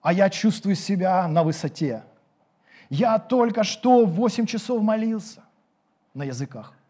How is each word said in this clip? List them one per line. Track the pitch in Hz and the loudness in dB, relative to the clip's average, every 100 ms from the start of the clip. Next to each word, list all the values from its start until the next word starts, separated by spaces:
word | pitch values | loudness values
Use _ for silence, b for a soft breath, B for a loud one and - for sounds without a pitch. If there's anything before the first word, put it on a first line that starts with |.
А | 156 | 0
я | 175 196 | 2 2
чувствую | - 220 - 196 185 | 2 0 0 -2 -4
себя | - 196 185 185 175 | -2 -2 2 0 2
на | 156 | 2
высоте. | 160 156 147 - 151 113 - _ _ _ _ _ b b b | 2 0 -6 -4 -4 -4 -12 _ _ _ _ _ b b b
Я | 139 233 220 | -2 0 0
только | 220 254 233 226 | 0 0 0 0
что | 214 - 254 247 220 | -4 0 4 6 4
в | |
восемь | 165 233 220 226 | 2 -2 0 -4
часов | 226 - 240 | -4 -4 -2
молился | 214 220 226 220 - - _ _ _ _ _ _ _ | 0 0 -2 -6 -10 -20 _ _ _ _ _ _ _
на | 135 | -10
языках. | 139 123 135 117 104 _ | -8 -8 -10 -10 -20 _